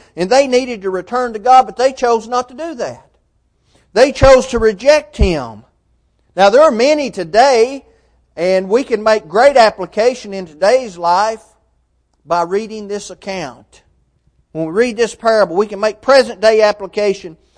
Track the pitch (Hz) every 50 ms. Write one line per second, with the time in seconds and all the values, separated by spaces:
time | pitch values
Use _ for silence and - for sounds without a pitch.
0 | _ _ _ 160 175 190 233 269 285 269 247 247 262 254 240 208 185 196 185 185
1 | 180 185 233 247 254 240 220 214 196 247 254 254 254 220 - - 247 269 262 -
2 | 254 240 233 226 208 220 247 247 247 254 262 247 311 339 320 240 214 139 120 120
3 | - _ _ _ _ _ _ _ _ _ _ _ _ _ _ _ _ _ - 196
4 | 247 294 254 - - 269 269 262 - - - 233 220 220 214 180 240 269 302 302
5 | 294 - - - 220 190 170 147 127 117 110 104 117 _ _ _ _ _ _ _
6 | _ _ _ _ _ _ _ 175 190 202 202 262 311 320 254 208 233 285 311 302
7 | 285 240 - 202 180 160 160 214 247 285 269 226 226 254 277 269 - _ _ _
8 | _ _ _ _ _ _ _ - 165 185 190 190 190 190 202 247 277 - 247 208
9 | 214 220 220 214 214 156 151 208 247 285 285 262 226 214 - - 185 170 - -
10 | 220 247 262 247 - 208 196 196 185 165 151 151 175 202 247 262 262 220 175 175
11 | 170 170 175 185 208 220 226 220 _ _ _ _ _ _ _ _ _ _ _ _
12 | _ _ _ _ _ 139 165 175 170 170 185 202 220 208 220 220 208 196 202 208
13 | 202 - 180 170 - 202 190 190 165 135 117 127 _ _ _ _ _ _ _ _
14 | _ _ _ _ _ _ _ _ _ _ - 156 160 160 160 202 240 254 226 202
15 | 233 208 - - - 226 226 220 202 175 165 180 214 208 208 190 214 214 208 -
16 | - - 269 269 247 220 233 180 202 220 226 220 214 208 208 208 202 185 - 208
17 | 208 208 196 196 - 180 160 - _ _ _